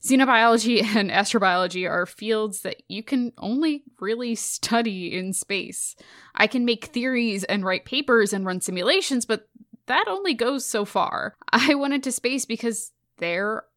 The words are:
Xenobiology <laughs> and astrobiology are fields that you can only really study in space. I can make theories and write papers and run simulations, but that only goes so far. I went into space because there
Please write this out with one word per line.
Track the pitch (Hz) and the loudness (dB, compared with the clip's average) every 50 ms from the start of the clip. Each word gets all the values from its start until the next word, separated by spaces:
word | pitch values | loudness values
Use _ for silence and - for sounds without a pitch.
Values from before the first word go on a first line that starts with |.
| - | 2
Xenobiology | - 262 262 262 247 254 226 226 233 226 233 220 226 240 220 - | 4 4 4 6 6 6 6 8 6 6 6 4 4 2 2 2
<laughs> | 214 208 | 2 2
and | 226 202 190 | 2 2 2
astrobiology | - - 202 - - 233 196 190 180 180 185 180 175 185 185 170 | 2 0 0 2 2 2 4 4 4 2 0 0 -2 -4 -4 -2
are | - 180 175 | 0 -2 -2
fields | 180 - - 214 214 220 220 214 214 196 - | -4 -6 -12 -4 -2 -2 0 -2 -4 -6 -6
that | - 185 - - _ _ | -8 -10 -10 -10 _ _
you | 185 196 226 | -12 -12 -6
can | - - 262 240 240 - _ | -2 -2 -2 -2 -2 -6 _
only | - 196 226 269 311 320 302 285 _ - _ _ | -6 -4 -2 0 0 0 0 -2 _ -16 _ _
really | - 196 226 233 247 240 233 | -4 -4 -4 -2 -2 -4 -4
study | 220 - - - - - - 226 233 233 226 202 185 180 170 - | -4 -4 -6 -6 -6 -4 0 0 0 0 0 -2 -4 -6 -6 -6
in | 185 185 185 190 | -6 -6 -4 -6
space. | - - _ 202 196 - - 180 - - - - _ - - - - - - _ | -6 -6 _ -6 -6 -6 -8 -8 -8 -8 -8 -10 _ -20 -20 -20 -20 -20 -16 _
I | - 208 | 0 0
can | 214 - 262 240 | 2 2 0 0
make | 240 233 220 - | 0 0 -2 -4
theories | - - 240 233 262 262 247 240 233 208 196 190 | -8 -6 -4 -2 0 0 0 0 0 -2 -4 -4
and | - 190 202 190 | -2 -2 -2 0
write | 190 185 180 - | 0 -2 -2 -4
papers | - - 269 294 - 247 226 214 190 - | -4 -4 -4 0 4 4 4 4 4 2
and | 196 190 | -2 -2
run | 185 185 185 | -2 -4 -4
simulations, | - - 185 180 175 220 339 381 381 - 277 247 226 | -4 -4 -4 -2 0 2 2 2 2 0 -2 -2 0
but | - 226 214 - _ _ - - _ - - _ | -2 -4 -4 -4 _ _ -20 -20 _ -20 -20 _
that | - 247 302 403 | -2 0 0 0
only | 392 381 381 403 381 302 | 0 -2 -4 -2 -2 0
goes | 226 233 233 277 269 - | 0 0 0 0 -2 -4
so | - - 220 208 | -4 -2 -2 -2
far. | 202 - 196 175 - - - - 190 - _ - - - | 0 0 0 0 0 -2 -4 -6 -6 -10 _ -6 0 2
I | 226 254 285 294 | 2 4 4 4
went | 285 277 277 277 | 2 2 0 -2
into | 285 269 269 240 | -2 -2 -4 -6
space | - _ 247 262 277 247 | -4 _ -2 -2 -2 -4
because | - 220 220 - 233 226 - - - _ _ _ _ _ | -4 -6 -4 -4 -4 -4 -4 -8 -12 _ _ _ _ _
there | _ 170 170 170 175 196 208 220 - - _ _ | _ -6 -4 -2 -2 -2 -2 -4 -6 -8 _ _